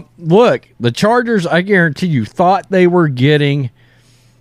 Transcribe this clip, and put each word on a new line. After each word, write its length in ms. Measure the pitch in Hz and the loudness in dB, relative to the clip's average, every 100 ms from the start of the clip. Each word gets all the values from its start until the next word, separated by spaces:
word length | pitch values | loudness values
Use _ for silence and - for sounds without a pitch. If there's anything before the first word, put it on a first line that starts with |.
| - - | -4 -12
look, 500 | 165 185 240 127 - - | 0 2 2 0 -6 -6
the 140 | 120 | -4
Chargers, 560 | 117 208 240 240 220 165 | -2 0 0 0 -2 -2
I 140 | 160 | -2
guarantee 460 | 190 196 165 139 185 | 0 0 0 -2 -4
you, 180 | 143 107 | -2 -4
thought 440 | - 180 190 - | -2 0 0 0
they 160 | 190 180 | 0 2
were 220 | 180 160 | 2 0
getting 640 | 123 135 151 143 143 127 _ _ _ _ _ _ _ | 0 0 2 0 -2 -6 _ _ _ _ _ _ _